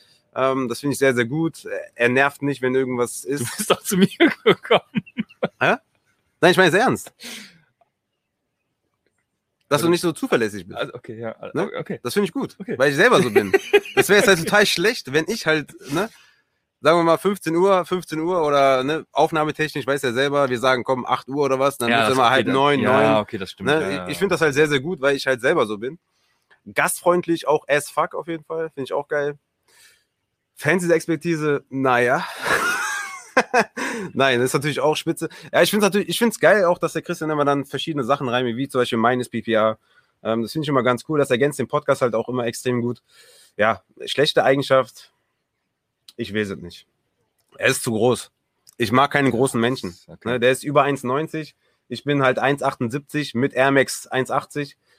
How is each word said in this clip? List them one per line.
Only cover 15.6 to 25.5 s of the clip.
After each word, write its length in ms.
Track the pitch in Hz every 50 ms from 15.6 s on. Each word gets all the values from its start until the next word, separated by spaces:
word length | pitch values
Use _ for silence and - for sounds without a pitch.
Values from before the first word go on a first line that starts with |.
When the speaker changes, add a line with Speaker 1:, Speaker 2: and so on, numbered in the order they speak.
| 143 - - - - 117 143
Speaker 1:
ne, 160 | 170 202 226 - - _ _ _ _ _ _ _ _ _ _ _ _
sagen 180 | - 147 165 175
wir 20 | 165
mal 140 | 165 165 147
fünfzehn 380 | - 190 208 190 - 165 160
Uhr, 280 | 170 185 196 196 180 170
fünfzehn 360 | - 185 185 165 - 160 156
Uhr 260 | 160 175 185 175 156
oder, 380 | 147 143 143 139 135 135 127 127
ne, 200 | 139 156 156 127 -
aufnahmetechnisch, 720 | - - 151 160 165 160 151 151 143 - 156 151 - 147 123
weiß 180 | - 139 147 -
ja 100 | 127 113
selber, 360 | 123 139 143 139 143 143 127
wir 80 | 127 117
sagen, 240 | 120 131 131 123 110
komm, 200 | - 131 127 117
acht 240 | - 123 - - -
Uhr 160 | 135 147 143
oder 140 | 135 135 131
was, 200 | 135 139 139 -
dann 120 | 120 117
Speaker 2:
Ja, 60 | 117
Speaker 1:
wird's 120 | 117 113 107
Speaker 2:
das 40 | 127
Speaker 1:
immer 100 | 131 127
Speaker 2:
okay, 80 | 117 131
Speaker 1:
halb 120 | 135 110
Speaker 2:
das 80 | - 131
Speaker 1:
neun, 240 | 135 139 147 143 135
Speaker 2:
ja, 120 | 104 104 107 110 107 110 110
Speaker 1:
neun. 20 | 107 104
Speaker 2:
okay, 160 | - - 98
das 120 | 95 -
stimmt, 200 | - - 98 123
Speaker 1:
Ne? 100 | 147 160
Speaker 2:
ja, 100 | 147 -
ja, 160 | - - 90
Speaker 1:
Ich 60 | 90 151
Speaker 2:
ja. 60 | -
Speaker 1:
finde 140 | 190 202 175
das 60 | 156
halt 140 | 160 151 131
sehr, 140 | 139 156 151
sehr 100 | 147 135
gut, 220 | 127 165 185 147
weil 160 | 127 139 143
ich 100 | 135 -
halt 140 | 139 131 120
selber 260 | 110 139